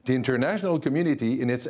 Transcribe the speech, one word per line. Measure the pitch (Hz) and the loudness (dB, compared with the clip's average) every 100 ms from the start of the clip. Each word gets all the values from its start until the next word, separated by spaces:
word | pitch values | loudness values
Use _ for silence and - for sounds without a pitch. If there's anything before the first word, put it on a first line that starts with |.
The | - | -2
international | 131 120 123 139 208 190 165 | 0 2 0 0 0 0 0
community, | 135 143 170 143 117 127 | 0 0 0 0 0 0
in | 123 | 0
its | 123 123 | -2 -2